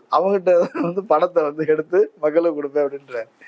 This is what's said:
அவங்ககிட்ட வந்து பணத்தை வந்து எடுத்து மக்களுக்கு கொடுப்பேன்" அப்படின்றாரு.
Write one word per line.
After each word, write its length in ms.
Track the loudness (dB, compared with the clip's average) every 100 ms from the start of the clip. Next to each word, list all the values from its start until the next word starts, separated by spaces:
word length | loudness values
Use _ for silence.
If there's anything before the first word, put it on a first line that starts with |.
| -2
அவங்ககிட்ட 680 | 0 0 0 2 2 2 -2
வந்து 220 | -4 -4
பணத்தை 400 | 0 0 2 0
வந்து 220 | -2 -2 0
எடுத்து 440 | 0 0 0 0 -2
மக்களுக்கு 420 | -2 0 0 -2
கொடுப்பேன்" 220 | -4 -2 -2
அப்படின்றாரு. 400 | -4 -10 -10 -10 _